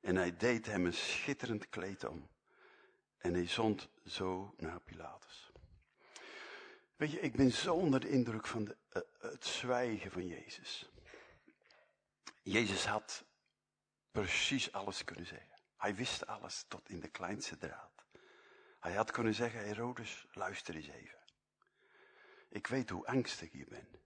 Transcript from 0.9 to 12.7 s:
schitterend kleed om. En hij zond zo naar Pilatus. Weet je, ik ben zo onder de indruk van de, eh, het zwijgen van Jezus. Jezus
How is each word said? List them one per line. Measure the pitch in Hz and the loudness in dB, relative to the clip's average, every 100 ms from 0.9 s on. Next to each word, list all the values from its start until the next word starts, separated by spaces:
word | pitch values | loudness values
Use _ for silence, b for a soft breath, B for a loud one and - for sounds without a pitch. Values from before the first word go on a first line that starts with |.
schitterend | 85 - - - 139 117 107 - | 2 0 0 0 -2 -2 -2 -4
kleed | - 95 95 | -6 -6 -4
om. | - 80 - _ b b b b b b b _ | -6 -6 -12 _ b b b b b b b _
En | 90 | 0
hij | 90 87 | 2 2
zond | - 110 98 - _ - | 4 4 4 -2 _ -10
zo | - 92 92 98 - | -2 0 -2 -4 -6
naar | 82 87 | -6 -6
Pilatus. | - 87 76 - - - - - - - _ B B B B B B B B B B _ | -12 -12 -12 -14 -18 -18 -18 -20 -20 -20 _ B B B B B B B B B B _
Weet | 151 | 0
je, | 151 | 2
ik | 151 113 | 0 8
ben | 135 | 6
zo | - - | 8 4
onder | 165 175 131 | 6 6 6
de | - | 6
indruk | 135 117 110 - | 4 4 0 -2
van | 117 | -2
de, | 104 - _ | -2 -6 _
eh, | - - - | -4 -4 -8
het | - 143 - | -10 -6 -4
zwijgen | - 123 123 123 107 95 | -2 2 2 2 0 -4
van | 90 87 | -4 -4
Jezus. | 82 - - - - - 57 B B B B B _ b b b b _ _ - - | -6 -10 -12 -8 -10 -10 -18 B B B B B _ b b b b _ _ -18 -10
Jezus | 95 104 107 | 2 4 4